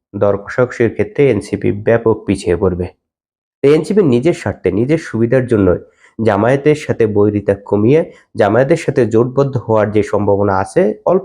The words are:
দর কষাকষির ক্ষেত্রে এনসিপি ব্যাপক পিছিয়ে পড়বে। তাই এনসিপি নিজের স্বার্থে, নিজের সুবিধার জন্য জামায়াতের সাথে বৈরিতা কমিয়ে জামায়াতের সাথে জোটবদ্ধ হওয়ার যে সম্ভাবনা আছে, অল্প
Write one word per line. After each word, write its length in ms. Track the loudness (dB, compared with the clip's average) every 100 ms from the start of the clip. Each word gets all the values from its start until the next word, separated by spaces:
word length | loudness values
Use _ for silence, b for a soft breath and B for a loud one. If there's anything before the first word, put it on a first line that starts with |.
| _
দর 200 | -2 -2 -2
কষাকষির 520 | -4 -4 -2 0 -2
ক্ষেত্রে 300 | 0 -4 0 2
এনসিপি 380 | 0 -4 -4 -4 -2
ব্যাপক 340 | 0 0 0 -2
পিছিয়ে 320 | -2 -4 -2 0
পড়বে। 300 | 0 -2 -8 -12 _ _ _ _ _ _
তাই 80 | 2
এনসিপি 280 | 2 2 0 2
নিজের 300 | 2 0 -2
স্বার্থে, 300 | -6 -4 -4
নিজের 280 | -2 0 -2
সুবিধার 420 | -4 -4 0 0 0
জন্য 220 | 2 2 0 -4 b b b
জামায়াতের 600 | 0 2 2 2 0 -2
সাথে 240 | -4 -2 0
বৈরিতা 460 | 2 2 0 -2 -4
কমিয়ে 360 | -2 0 2 2 0 B B -2
জামায়াতের 440 | 2 2 2 0
সাথে 200 | 0 -2 0
জোটবদ্ধ 480 | 2 0 0 -2 -4
হওয়ার 280 | -2 0 2
যে 100 | 0
সম্ভাবনা 520 | 0 0 2 2 2 0
আছে, 220 | 0 0 0 -2 0
অল্প 180 | 0